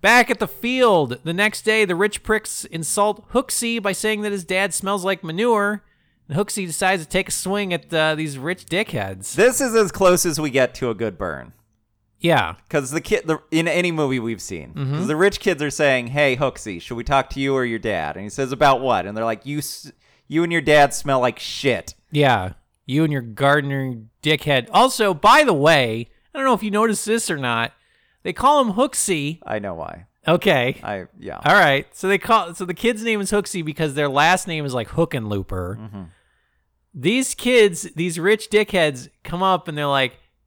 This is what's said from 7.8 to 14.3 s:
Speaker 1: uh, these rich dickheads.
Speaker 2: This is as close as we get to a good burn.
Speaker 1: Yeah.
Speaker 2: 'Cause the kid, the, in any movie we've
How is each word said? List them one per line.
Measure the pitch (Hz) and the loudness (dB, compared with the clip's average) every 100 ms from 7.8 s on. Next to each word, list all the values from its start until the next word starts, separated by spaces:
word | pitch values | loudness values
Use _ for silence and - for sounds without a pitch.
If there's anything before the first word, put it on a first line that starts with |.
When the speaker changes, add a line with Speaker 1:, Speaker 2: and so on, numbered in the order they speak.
| - | -2
Speaker 1:
uh, | 165 156 156 | 0 0 0
these | 156 139 | -4 -6
rich | 139 180 - | -6 -8 -4
dickheads. | 170 214 - 98 95 98 143 | -4 -2 -4 -6 -8 -8 2
Speaker 2:
This | 233 254 | 4 4
is | 262 226 | 2 2
as | 202 | 2
close | - 190 180 180 | 4 4 4 2
as | 143 | -2
we | 156 | 0
get | 131 127 - | 2 2 0
to | 123 | -4
a | 104 | -2
good | 113 90 | -4 -4
burn. | 92 71 58 _ _ _ _ _ _ _ | -8 -8 -14 _ _ _ _ _ _ _
Speaker 1:
Yeah. | 165 151 87 85 _ | 2 2 0 -6 _
Speaker 2:
'Cause | 147 131 | -4 -2
the | 151 | -6
kid, | - 208 160 | -2 -2 0
the, | 156 _ | -4 _
in | 160 165 | 0 0
any | 160 180 | 0 -2
movie | 160 143 131 | 0 -2 -2
we've | 117 | -4